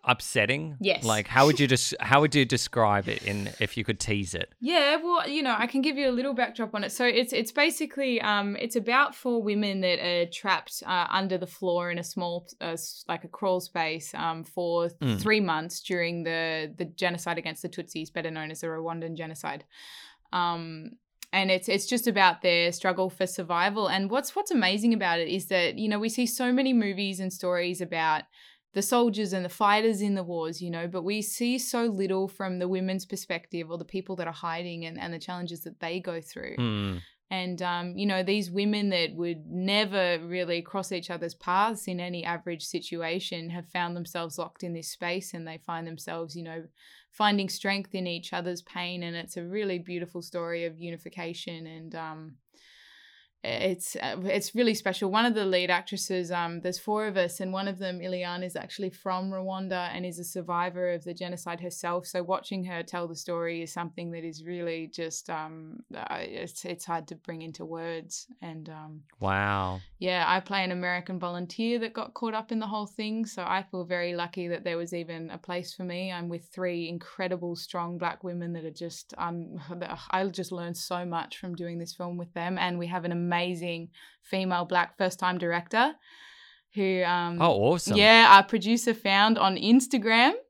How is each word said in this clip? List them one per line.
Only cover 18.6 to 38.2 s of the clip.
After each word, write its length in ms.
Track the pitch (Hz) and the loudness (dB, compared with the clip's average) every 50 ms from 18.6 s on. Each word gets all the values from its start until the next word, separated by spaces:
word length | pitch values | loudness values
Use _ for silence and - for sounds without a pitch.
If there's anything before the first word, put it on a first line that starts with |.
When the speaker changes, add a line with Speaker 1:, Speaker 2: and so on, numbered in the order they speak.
Speaker 2:
the 60 | - 165 | -6 -6
Rwandan 480 | 160 160 165 165 165 165 165 165 165 | -6 -4 -4 -4 -4 -4 -6 -8 -8
genocide. 480 | 160 160 160 160 147 - 160 139 151 - _ _ - - - - - - - - _ _ _ | -8 -8 -10 -10 -8 -8 -8 -8 -8 -14 _ _ -20 -20 -18 -18 -20 -20 -20 -20 _ _ _
Um, 600 | - 180 175 170 175 170 165 165 160 156 160 233 - _ _ _ _ _ - _ | -2 0 0 0 0 -2 -4 -8 -10 -10 -12 -14 -16 _ _ _ _ _ -12 _
and 200 | - 190 190 190 | 0 2 4 4
it's, 180 | 190 185 185 - | 2 2 2 0
it's 180 | 202 202 196 | 0 0 2
just 200 | - 247 233 233 | 2 0 2 2
about 340 | 240 190 202 190 180 175 - | 2 4 8 6 6 6 6
their 320 | - 180 170 170 170 175 | 4 6 6 6 4 4
struggle 380 | 170 175 - 190 180 185 190 185 | 0 2 0 0 2 2 0 0
for 160 | 185 - 190 | 2 0 -2
survival. 600 | 180 - - 180 165 175 170 175 196 202 220 208 175 | 0 0 -6 -4 0 2 2 2 2 2 2 0 2
And 220 | 170 190 196 196 | 2 2 0 2
what's, 240 | 220 277 - - - | 0 0 0 0 -4
what's 160 | 392 403 - | -4 -2 2
amazing 440 | 359 254 196 185 196 208 214 240 226 | 2 4 4 4 4 4 4 4 4
about 240 | 208 196 175 170 170 | 4 4 2 2 2
it 100 | 170 156 | 2 0
is 200 | 175 190 180 - | 0 -2 0 2
that, 280 | 196 180 175 151 - - | 4 4 4 4 2 0
you 100 | 220 214 | 0 0
know, 80 | 208 208 | 0 2
we 100 | 214 226 | 0 0
see 160 | 220 - 247 | 2 2 0
so 260 | 233 - - 254 247 254 | 0 0 0 2 4 4
many 180 | 254 269 262 | 4 4 6
movies 480 | 254 233 214 196 196 185 202 196 190 180 | 4 4 4 2 0 0 -2 -2 -2 -2
and 100 | 190 185 | -4 -6
stories 520 | 185 - - 180 180 175 175 175 180 180 | -6 -2 0 0 2 2 0 0 -2 -4
about 400 | 180 170 175 160 160 160 156 - - _ _ - - - - _ _ _ | -4 -4 0 2 2 2 2 2 -2 _ _ -20 -20 -20 -20 _ _ _
the 100 | _ 196 | _ -2
soldiers 500 | 202 - 247 240 240 240 196 208 214 190 | 0 4 4 6 6 4 4 2 -2 0
and 120 | 185 185 180 | 0 -2 -2
the 40 | 180 | -4
fighters 520 | 175 - 214 202 208 214 220 226 220 190 | -2 4 6 6 6 6 6 4 4 4
in 160 | 208 208 196 | 2 0 0
the 80 | 190 180 | 0 -2
wars, 360 | 170 175 165 160 160 165 165 | -4 -4 -4 -2 -4 -4 -6
you 80 | 180 175 | -6 -6
know, 200 | 170 165 170 175 | -4 -4 -4 -4
but 160 | 175 185 165 | -4 -4 -2
we 180 | 190 208 214 | 0 -2 -2
see 360 | 208 - - - 240 240 247 254 | -2 -4 -2 0 0 2 2 0
so 260 | 254 - - 240 233 | -2 -2 0 0 0
little 420 | 233 202 190 196 185 190 190 190 | 0 0 0 0 0 2 0 0
from 320 | 190 190 - 196 190 185 180 | -2 -4 -6 -4 -4 -2 -2
the 80 | 180 | 0
women's 400 | 180 190 185 185 190 190 190 185 | 0 0 0 0 0 -2 -4 -4
perspective 640 | _ 202 190 - _ 180 165 - _ - 170 165 160 | _ -8 -10 -6 _ -6 -6 -6 _ -8 -8 -6 -6
or 80 | 170 170 | -8 -8
the 60 | 170 | -8
people 320 | - - 190 185 - 185 | -6 -6 -8 -6 -6 -6
that 100 | 175 170 | -4 -4
are 60 | 165 | -6
hiding 520 | 156 - - 170 165 170 175 175 170 165 165 | -6 -6 -6 -6 -4 -4 -6 -6 -8 -8 -8
and, 140 | 165 165 170 | -10 -8 -8
and 160 | 175 170 170 | -8 -8 -8
the 40 | 165 | -8
challenges 420 | - - 180 180 175 165 170 165 | -8 -8 -8 -8 -6 -8 -8 -10
that 160 | - 202 202 _ | -12 -14 -12 _
they 220 | 175 165 170 185 | -6 -4 -4 -4
go 200 | 175 185 170 165 | -4 -6 -6 -6
through. 360 | 156 - - - - - - | -8 -10 -12 -10 -10 -8 -2
Speaker 1:
Mm. 440 | - 123 117 107 104 101 98 92 87 87 - _ _ _ _ | -2 0 0 0 0 -2 -2 -4 -6 -8 -12 _ _ _ _
Speaker 2:
And, 320 | 196 185 180 180 180 170 | -6 -4 -4 -4 -4 -4
um, 340 | 180 175 175 175 175 180 175 | -2 -2 -2 -2 -4 -4 -4
you 80 | 190 202 | -2 0
know, 200 | 202 190 185 | 2 2 2